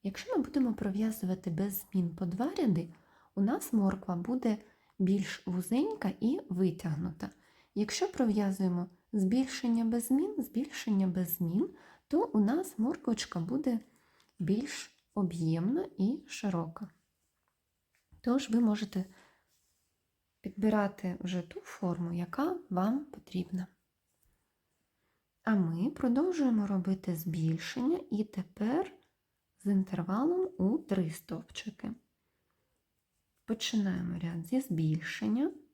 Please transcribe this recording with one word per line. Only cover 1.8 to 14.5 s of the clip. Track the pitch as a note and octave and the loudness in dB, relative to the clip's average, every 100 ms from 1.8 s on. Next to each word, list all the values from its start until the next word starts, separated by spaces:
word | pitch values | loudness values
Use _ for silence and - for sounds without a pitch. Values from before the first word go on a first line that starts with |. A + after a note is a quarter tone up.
| - F#3+ E3+ E3+ | -4 0 0 -2
по | F3+ | -4
два | F#3 C4+ G4 | -2 -2 0
ряди, | C#4 E3 E3+ - _ _ _ - | 2 2 0 -10 _ _ _ 0
у | |
нас | G3+ E4+ - | 0 0 0
морква | A3+ G3 F#3+ - F3 | 2 4 0 -4 -4
буде | F3 B3+ A#3+ G#3+ - _ _ _ | -2 0 0 0 -6 _ _ _
більш | F#3 G3+ F#3+ - - | 2 2 0 -6 -4
вузенька | F3+ F3+ A#3 G4 G#4+ G3 F#3+ | -4 0 0 0 -2 -4 -2
і | A3 D#4+ - | 0 0 -2
витягнута. | F3+ F#3 D#3+ F3 D3+ F3 D#3+ G3 - _ _ _ - | 0 2 0 -4 -2 -4 -6 -12 -12 _ _ _ -4
Якщо | G#3 - F#4+ | -2 0 -2
пров'язуємо | - A#3+ G#3 G3+ F#3+ F#3+ F3 F3+ - _ | 2 2 4 2 2 2 0 -4 -10 _
збільшення | G#3+ F#3+ A#3+ C4 - A#3+ A#3 A3+ | 0 2 4 2 -2 0 2 2
без | A#3 A#3 | 0 2
змін, | C4 F#4+ G#4+ | 2 2 -2
збільшення | A#3 A3+ C#4+ - - G3+ F#3+ | -4 -2 -4 -4 0 2 4
без | F3+ F3 - | 2 -2 0
змін, | E3+ F#3 F#4+ - - - _ | 0 2 0 -2 -20 -20 _
то | D4+ A#4 | 0 2
у | G#3+ | 4
нас | G3+ D4 F#4+ - | 4 4 -2 -2
морквочка | A3+ - - A3 - F3+ | 0 0 -2 -2 -2 -4
буде | E3+ C4 D4 A3+ - _ _ _ _ _ | -2 0 0 -2 -4 _ _ _ _ _
більш | D#3+ | 0